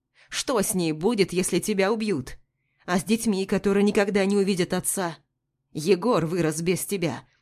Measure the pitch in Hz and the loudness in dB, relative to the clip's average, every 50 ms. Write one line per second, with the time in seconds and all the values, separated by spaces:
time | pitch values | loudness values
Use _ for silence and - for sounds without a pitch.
0 | _ _ _ _ _ _ - - - - 269 214 190 - - 185 175 160 156 156 | _ _ _ _ _ _ -8 -8 -4 -2 0 0 0 0 0 -2 0 -2 -2 0
1 | 165 214 247 202 185 - - 175 185 - - 170 170 - 214 190 190 190 233 220 | 0 0 2 2 0 0 0 -2 -2 0 0 -2 0 0 0 2 2 2 0 0
2 | 220 208 190 139 123 - - - _ _ _ _ _ _ _ _ _ - 180 190 | 0 -2 -2 -2 -4 -8 -14 -18 _ _ _ _ _ _ _ _ _ -2 -2 -2
3 | - 175 220 220 - 226 196 190 190 - 214 190 - 208 196 202 202 208 208 220 | 2 2 0 0 2 0 0 0 0 -2 -2 0 0 2 2 4 4 4 4 4
4 | 202 196 196 202 190 196 202 202 196 185 202 170 180 170 185 180 180 - - 208 | 2 2 2 0 2 2 2 2 2 2 2 0 0 -2 -2 -4 -2 -4 -4 -4
5 | 185 170 156 - _ _ _ _ _ _ _ _ _ _ _ - 147 170 190 175 | -4 -4 -6 -10 _ _ _ _ _ _ _ _ _ _ _ -6 2 2 2 2
6 | 180 240 247 175 156 160 170 180 165 156 151 156 170 175 185 160 - - 202 196 | 4 2 2 2 2 0 -2 0 0 0 -2 -2 -2 -2 -2 -2 -2 -4 -4 -4
7 | 170 156 117 123 - _ _ _ | -2 -4 -4 -6 -12 _ _ _